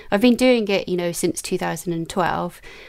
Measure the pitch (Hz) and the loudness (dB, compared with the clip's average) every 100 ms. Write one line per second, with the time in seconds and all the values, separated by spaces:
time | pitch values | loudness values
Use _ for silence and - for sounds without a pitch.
0 | - 202 247 240 254 240 202 196 - 180 | -4 2 4 6 4 4 2 -2 -2 -2
1 | 175 165 175 - - 180 175 170 - 165 | -2 -2 -4 -4 -6 -4 -4 -6 -6 -6
2 | 165 - 160 170 175 - - - | -4 -2 0 -2 -6 -10 -20 -20